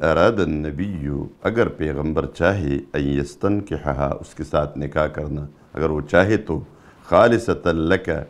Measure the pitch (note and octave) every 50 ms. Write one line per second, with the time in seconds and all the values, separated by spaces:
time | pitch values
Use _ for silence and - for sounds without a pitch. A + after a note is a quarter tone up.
0 | D2+ E2 D#2 E2 F2+ A#2 A#2 G2+ F2 D#2+ D#2 D2+ D2+ D2+ C#2+ D#2 G2 G#2 F#2+ D#2
1 | C#2 C#2+ C#2+ C#2+ - - - - - G2 A2+ A#2+ G#2+ D#2 - - D#2 D2+ C#2 C#2+
2 | D2+ D#2 D#2 D#2 D2 C#2+ - - E2 F#2 G2+ G2 D#2+ C#2 C#2+ C#2+ - - - D2+
3 | C#2+ C#2+ C#2 C#2+ C#2+ - - - - G2+ G#2 G2+ G2 - E2 D2 D2+ D2 C2+ C#2
4 | C#2 C#2+ F2 - - - - - - - - D2+ D2+ D2 - C#2 D2 C#2+ - D#2
5 | D#2 D2 D2+ D2+ D2+ D2 D2 D2 D2 D2 - - - _ - - D#2+ D#2 D#2 D2+
6 | C#2+ - E2+ F2 F#2+ G#2 A2 - C#2+ - D#2+ D2 - - - - - - - -
7 | - - E2+ F#2 A2 A#2+ A#2 A2 - - F2 - - F2+ E2 E2 D#2+ E2 F#2+ -
8 | - F2 D#2+ D2+ C#2+